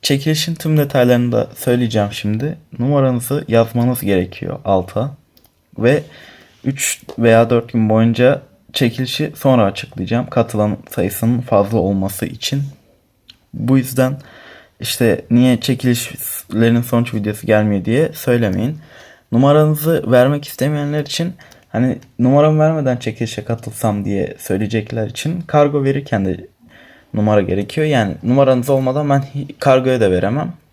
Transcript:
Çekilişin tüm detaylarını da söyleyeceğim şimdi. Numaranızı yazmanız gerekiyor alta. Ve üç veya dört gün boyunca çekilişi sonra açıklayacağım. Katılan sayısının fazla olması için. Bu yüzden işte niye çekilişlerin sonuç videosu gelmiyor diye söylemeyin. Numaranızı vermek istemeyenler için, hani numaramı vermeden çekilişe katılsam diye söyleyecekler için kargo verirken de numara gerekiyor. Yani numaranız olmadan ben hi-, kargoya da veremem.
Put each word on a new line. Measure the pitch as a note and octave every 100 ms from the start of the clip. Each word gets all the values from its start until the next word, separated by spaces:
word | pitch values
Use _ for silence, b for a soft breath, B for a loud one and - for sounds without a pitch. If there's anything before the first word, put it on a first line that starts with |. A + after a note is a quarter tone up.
Çekilişin | - C#3 D3 D#3 E3+
tüm | E3 D#3 D#3
detaylarını | C#3+ C#3+ B2 B2 A#2+
da | A#2+ - -
söyleyeceğim | - B2 A#2+ A2 G2+
şimdi. | G#2+ G#2 G#2+ C#3+ E3 _ -
Numaranızı | B2 C#3+ C3+ B2 B2 C#3+ C#3+
yazmanız | A2+ A2+ A#2+ A#2+ B2
gerekiyor | G2 F#2+ F2+ - - -
alta. | - F#2+ F#2 - C3+ D3+ _ _ _ _ _ -
Ve | A2+ D3 D3+ B B B B B
üç | B2+ C#3 - - - -
veya | A#2 A2+ A#2
dört | A#2+ -
gün | A#2 G#2+
boyunca | A2 A#2 A#2 B2 C#3+ - _ _
çekilişi | - B2 A2+ B2+ - D3+ -
sonra | C#3 B2+
açıklayacağım. | G2+ F#2+ - - F#2 A#2 -
Katılan | - A2+ G#2+ G#2 G#2 -
sayısının | - F2+ - A2+ A#2+
fazla | B2 G#2 G2+ A2
olması | F2+ G2 F#2+ - -
için. | - - C#3 C#3 - _ _ _ _ _ - _
Bu | - A#2 C3+
yüzden | B2+ B2+ B2+ C#3 B B B B B _
işte | A2+ - A#2 - -
niye | A#2+ B2+ A#2
çekilişlerin | - B2+ B2+ A#2+ - - - - - G#2 A#2 A#2
sonuç | A#2+ A#2 A#2+
videosu | A2+ G2+ G#2+ -
gelmiyor | G#2+ G#2+ G2+
diye | F2+ A#2+ D#3+
söylemeyin. | - - A#2+ A2 F#2 A#2 D#3 B B B B B
Numaranızı | A#2 C#3 D3 D3+ D3+ D3+ E3 A#2+
vermek | B2 C3 D3
istemeyenler | D3 - D3 D3+ D3 D3
için, | D3 - E3+ F#3 B B B
hani | A2+ B2+ - - _
numaramı | B2+ C#3 D3+ D#3
vermeden | D#3 D#3+ C3 A#2+
çekilişe | - A2 A2+ -
katılsam | - A2+ - - A2+ G#2
diye | G#2 G2 - -
söyleyecekler | - F#2+ G#2+ A2+ G#2+ A#2 A2
için | - D#3 F3+
kargo | E3+ D3+ D3 D3
verirken | C3+ C#3 C#3 G#2+
de | F#2+ F2+ - _ _ B B B B
numara | G#2+ G#2+ G#2+
gerekiyor. | F2+ F#2 G2+ - D#3
Yani | C#3 G#2 -
numaranız | - C3 C3+ B2+ B2
olmadan | C3+ C3 C3+ D3
ben | C#3
hi-, | C#3 C#3+ C#3 -
kargoya | C3+ C3 C3 B2+
da | G#2
veremem. | F#2 F#2+ B2+ E3 E3+ _